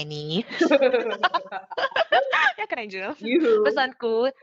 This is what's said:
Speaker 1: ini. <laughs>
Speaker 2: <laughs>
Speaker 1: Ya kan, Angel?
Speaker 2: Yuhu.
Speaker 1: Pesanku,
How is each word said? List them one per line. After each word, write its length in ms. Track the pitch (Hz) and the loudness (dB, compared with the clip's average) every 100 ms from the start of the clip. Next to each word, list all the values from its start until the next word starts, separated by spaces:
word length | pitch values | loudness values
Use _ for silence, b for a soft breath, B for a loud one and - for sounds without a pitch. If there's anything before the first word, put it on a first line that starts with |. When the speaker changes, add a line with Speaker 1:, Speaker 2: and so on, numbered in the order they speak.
| 151 | -6
Speaker 1:
ini. 360 | 151 151 170 | -8 -4 -4
<laughs> 160 | - - | -4 -2
Speaker 2:
<laughs> 2000 | 330 285 254 247 226 196 339 - - 208 - - - 932 640 587 554 906 - - | 2 4 4 2 -2 -2 -2 -2 -6 -12 -10 -6 -2 -2 2 2 2 0 0 -2
Speaker 1:
Ya 60 | 427 | -6
kan, 100 | 269 | -6
Angel? 280 | 214 190 196 294 | -6 -6 -8 -6
Speaker 2:
Yuhu. 420 | 214 302 269 214 214 | 0 2 4 4 4
Speaker 1:
Pesanku, 640 | 277 262 - 233 226 262 - | 2 -2 -4 -2 0 -2 -4